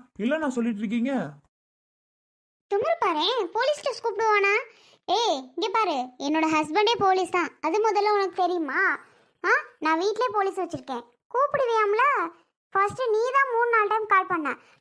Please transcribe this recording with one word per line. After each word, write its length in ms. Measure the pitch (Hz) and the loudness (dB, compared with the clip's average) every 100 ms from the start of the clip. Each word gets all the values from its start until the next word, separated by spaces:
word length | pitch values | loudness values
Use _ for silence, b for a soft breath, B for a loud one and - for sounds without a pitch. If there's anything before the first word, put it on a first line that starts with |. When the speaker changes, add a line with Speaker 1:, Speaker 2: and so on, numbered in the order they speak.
| - - | -12 -6
Speaker 1:
இல்ல 160 | 233 311 | -2 0
நான் 120 | 294 254 | -2 -2
சொல்லிட்டு 260 | 233 202 | -2 -2
இருக்கீங்க. 300 | 214 233 262 254 160 - _ _ _ _ _ _ _ _ _ _ _ _ _ | -4 -2 -2 -2 -4 -10 _ _ _ _ _ _ _ _ _ _ _ _ _
Speaker 2:
திமிரு 240 | 403 605 679 392 | -2 0 0 0
பாரேன், 360 | 302 359 480 349 440 | 0 -2 -2 -2 -2
போலீஸ் 260 | 539 587 | -2 -2
ஸ்டேஷன் 240 | 554 453 466 | -4 -6 -6
கூப்பிடுவானா? 480 | 403 440 415 392 427 - B B B - 403 | -2 2 2 2 0 -4 B B B -2 0
ஏய், 240 | 440 277 262 - | 0 -2 -6 -6
இங்க 120 | 453 453 | -2 0
பாரு, 220 | 392 277 254 - 277 | 0 -2 -6 -6 -2
என்னோட 200 | 311 320 311 | 0 2 0
ஹஸ்பண்டே 380 | 311 349 415 466 392 | 0 2 2 2 2
போலீஸ் 300 | 381 359 359 | 2 0 -2
தான், 120 | 311 - 302 | -4 -4 -2
அது 100 | 381 440 | 0 2
முதல்ல 260 | 403 415 415 | 2 2 2
உனக்கு 180 | 381 349 | 0 0
தெரியுமா? 380 | 349 349 285 311 381 285 b b b _ 359 | 0 0 -2 0 0 -2 b b b _ 0
ஆ, 40 | 554 - - 311 | 0 0 -4 -2
நான் 160 | 320 | 0
வீட்லயே 280 | 392 427 508 415 | 0 0 0 0
போலீஸ் 240 | 392 381 | -2 -2
வச்சிருக்கேன், 400 | 349 254 254 240 - _ _ | -6 -8 -8 -10 -12 _ _
கூப்பிடுவியாம்ல? 720 | 480 571 587 480 440 415 427 571 480 339 b b _ _ | -2 0 0 2 2 2 4 2 2 -2 b b _ _
ஃபர்ஸ்ட் 280 | 392 403 466 494 | 0 0 0 0
நீ 80 | 427 494 554 | 0 2 2
தான் 140 | 523 | 2
மூணு 160 | 466 480 | 2 2
நாலு 160 | 453 403 | 2 2
டைம் 140 | 440 427 | 0 2
கால் 180 | 381 370 | 2 2
பண்ண, 200 | 349 285 - b b | -2 -4 -6 b b